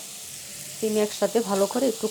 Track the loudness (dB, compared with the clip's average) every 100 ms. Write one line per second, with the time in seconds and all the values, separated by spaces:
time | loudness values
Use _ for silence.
0 | -6 -12 -12 -12 -12 -12 -12 -4 0 2
1 | 2 2 2 2 2 2 2 4 2 2
2 | 0